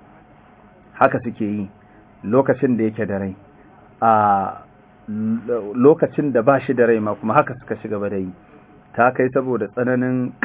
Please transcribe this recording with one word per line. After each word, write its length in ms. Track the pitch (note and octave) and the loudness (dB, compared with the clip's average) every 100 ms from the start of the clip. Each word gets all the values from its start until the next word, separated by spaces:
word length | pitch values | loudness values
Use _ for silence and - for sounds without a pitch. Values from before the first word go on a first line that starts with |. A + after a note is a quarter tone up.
| - - - - - - - - - | -20 -20 -20 -20 -20 -20 -20 -20 -20
Haka 260 | - C3 C3 | 0 2 2
suke 220 | B2 A2 | -6 -6
yi 260 | G#2 G#2 G2+ - - - - - | -4 -4 -8 -12 -20 -20 -20 -14
lokacin 540 | G2 B2 C#3 B2+ C#3 A#2 | 0 2 2 2 0 0
da 60 | |
yake 220 | A2 A2 G#2 | -2 -2 -4
da 120 | G2 | -4
rai. 180 | G2 F#2+ - - - - - - | -6 -8 -16 -20 -20 -20 -20 -2
A 600 | A2+ A2 G#2 G2 F#2+ - - - _ _ - | 2 4 4 2 0 -8 -16 -20 _ _ -12
lo-, 640 | G#2+ A2 A2+ A2+ A#2+ G2+ A2 | -6 -4 -4 -4 -6 -4 2
lokacin 560 | B2+ D#3+ C#3 - D3 | 4 6 2 0 -2
da 100 | A#2+ | 0
ba 180 | A2+ C#3 | 2 2
shi 120 | C3 | 0
da 120 | B2 A#2 | 2 4
rai 140 | A2+ | 2
ma 140 | G#2+ G#2 | 0 -4
kuma 180 | G#2+ | 0
haka 200 | B2+ D3 B2+ | 0 0 -4
suka 160 | - A2 | -10 -10
ci 80 | A2+ | -8
gaba 180 | G#2+ G2+ | -6 -6
da 60 | G2 | -6
yi. 160 | F#2 F2+ - - - - - - | -8 -12 -20 -20 -20 -20 -8 0
Ta 160 | A#2+ | 2
kai 160 | B2+ B2+ | 2 0
saboda 340 | C3 C3 A#2+ G#2 | -2 -2 -4 -4
tsananin 640 | - B2 B2+ B2+ B2+ B2 - | -4 -2 -2 0 -2 -4 -6